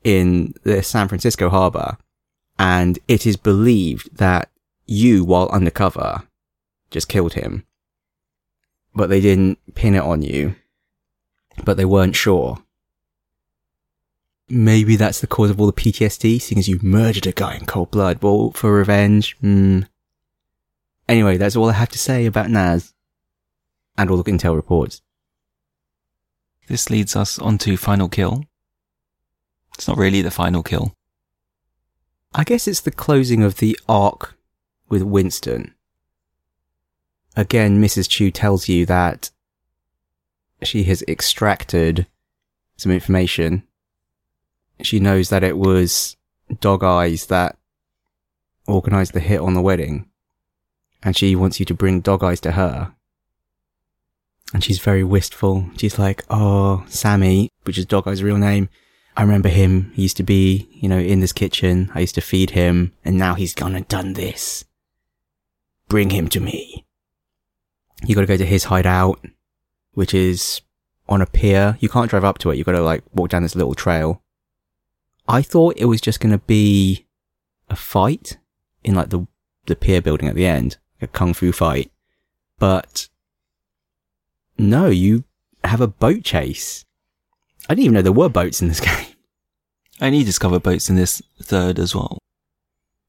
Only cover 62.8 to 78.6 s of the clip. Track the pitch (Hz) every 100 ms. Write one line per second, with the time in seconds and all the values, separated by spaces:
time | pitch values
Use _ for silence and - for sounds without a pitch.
62.8 | 87 - 80 92 92 87 90 - 85 92
63.8 | - 95 95 95 - - - - - _
64.8 | _ _ _ _ _ _ _ _ _ _
65.8 | _ 104 98 95 78 - - - - -
66.8 | - _ _ _ _ _ _ _ _ _
67.8 | _ - 104 101 95 95 87 95 - 92
68.8 | 92 92 92 - - - _ _ _ _
69.8 | _ - 92 95 92 90 - - - _
70.8 | _ _ - 101 92 - 104 98 101 113
71.8 | 110 123 117 101 98 - 90 67 80 87
72.8 | 80 80 - - 87 90 82 90 69 69
73.8 | 98 82 80 87 _ _ _ _ _ _
74.8 | _ _ _ _ - 123 139 175 170 -
75.8 | 120 113 - - 110 104 - 107 104 101
76.8 | 95 95 - _ _ _ _ _ _ -
77.8 | - 104 101 160 - - _ _